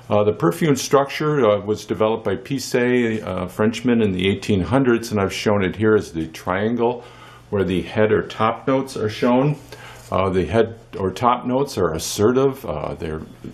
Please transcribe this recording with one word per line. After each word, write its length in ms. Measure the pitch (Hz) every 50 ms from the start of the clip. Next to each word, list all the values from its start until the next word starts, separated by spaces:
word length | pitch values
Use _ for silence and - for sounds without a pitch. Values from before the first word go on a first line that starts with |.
| - -
Uh, 140 | 110 104 104
the 80 | 104
perfume 420 | - - 156 170 165 - 175 156 139
structure, 720 | 120 - - - 139 139 - - - 151 151 151 143 120 107
uh, 120 | 104 101 95
was 220 | 104 107 104 -
developed 380 | - 113 92 110 110 113 110 -
by 100 | 104 95
Pissé, 880 | 90 - - 139 131 - - - 127 123 123 123 123 120 113 110 107
uh, 240 | - - 92 90 90
Frenchman 560 | 90 - - 107 113 113 - - 123 120 117
in 100 | 110 101
the 160 | 92 90 92 95
eighteen 320 | 98 95 - - 107 92
hundreds, 500 | 87 80 117 135 139 127 117 110 - -
and 80 | 107 101
I've 140 | 98 92
shown 320 | - - - 110 104 101 95
it 120 | 90 80
here 180 | 90 110 107 107
as 180 | 104 90 -
the 140 | - 82 80
triangle 800 | 80 - - - 92 90 98 104 113 120 117 117 120 120 - - - - - - - - - - -
where 160 | 104 101 92
the 160 | 90 92 87
head 320 | 82 - - 110 107 107
or 100 | 107 92
top 440 | 85 - - - 113 110 - - -
notes 300 | 135 135 135 131 - -
are 120 | - 107 107
shown. 480 | 107 - - 123 123 127 139 151 147 - - - - - - - - - - -
Uh, 180 | - 92 95 98
the 160 | 90 95 85
head 340 | 73 104 117 107 107 - - - - - -
or 140 | 95 95
top 340 | 87 - 127 120 123 123 -
notes 320 | 123 123 131 143 139 - 110
are 160 | 92 85 78
assertive. 720 | 82 - - - - 104 113 123 131 135 139 131 - -
Uh, 280 | 85 78 78 - - 71
they 180 | 78 85 80 78 78 - - - - - -